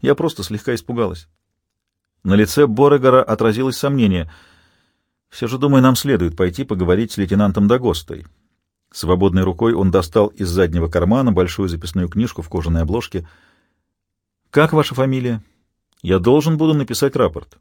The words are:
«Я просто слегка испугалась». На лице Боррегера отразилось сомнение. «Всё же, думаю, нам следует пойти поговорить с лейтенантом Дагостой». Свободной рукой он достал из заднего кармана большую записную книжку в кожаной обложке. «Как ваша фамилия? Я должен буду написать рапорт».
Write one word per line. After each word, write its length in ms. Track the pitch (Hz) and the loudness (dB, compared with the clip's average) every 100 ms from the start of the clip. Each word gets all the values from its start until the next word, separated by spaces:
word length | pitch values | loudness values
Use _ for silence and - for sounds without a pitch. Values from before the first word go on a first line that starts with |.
«Я 140 | - 143 | 0 0
просто 280 | 160 - | -2 -6
слегка 320 | 95 104 - 120 | -10 -8 -6 -8
испугалась». 520 | - 120 104 82 - _ _ _ _ _ _ _ _ _ | -6 -4 -4 -6 -18 _ _ _ _ _ _ _ _ _
На 120 | - 101 | 0 2
лице 320 | 107 - 147 | 2 2 2
Боррегера 540 | 107 143 143 131 127 | 4 4 4 4 4
отразилось 540 | - 110 113 107 131 123 | 2 0 0 0 -2 -4
сомнение. 560 | 139 139 110 90 82 - _ _ _ _ _ _ _ _ _ | -4 0 0 0 -4 -14 _ _ _ _ _ _ _ _ _
«Всё 180 | - 120 | -10 -8
же, 100 | 127 | -2
думаю, 240 | 143 139 | 4 6
нам 160 | 131 127 | 6 2
следует 400 | 143 117 87 80 | 0 0 0 -2
пойти 260 | 90 87 | -4 -2
поговорить 480 | 135 98 90 90 113 | -6 -4 0 0 0
с 60 | - | -4
лейтенантом 500 | 95 98 104 95 101 | -2 0 0 2 2
Дагостой». 580 | 123 123 78 - - - _ _ _ _ _ _ | 2 0 -4 -6 -16 -16 _ _ _ _ _ _
Свободной 500 | - 80 90 95 90 | -10 -2 2 2 2
рукой 320 | 92 85 113 | 0 0 0
он 160 | 113 95 | 2 2
достал 380 | 92 85 - 104 | 0 0 0 0
из 220 | - 95 | -2 -4
заднего 380 | 87 90 85 82 | 0 0 0 -2
кармана 440 | 87 87 123 127 | -2 0 0 0
большую 360 | 92 90 - 95 | 0 -2 -2 -6
записную 420 | 85 85 95 87 | -6 -8 -6 -4
книжку 340 | 95 120 - | -4 -4 -6
в 60 | 82 | -10
кожаной 340 | 92 80 82 | -8 -4 -2
обложке. 440 | 80 110 - 95 82 _ _ _ _ _ _ _ _ _ _ _ _ | -2 -4 -6 -10 -12 _ _ _ _ _ _ _ _ _ _ _ _
«Как 200 | - 156 | 0 2
ваша 220 | 156 143 | 2 -2
фамилия? 500 | 127 135 131 123 113 - _ _ _ _ _ | -2 -2 -2 -4 -6 -8 _ _ _ _ _
Я 160 | - 92 | -2 0
должен 400 | 90 143 151 160 | 4 2 2 0
буду 160 | 160 151 | 0 0
написать 400 | 131 117 139 135 | -2 -2 -2 0
рапорт». 420 | 107 - - _ | -2 -2 -16 _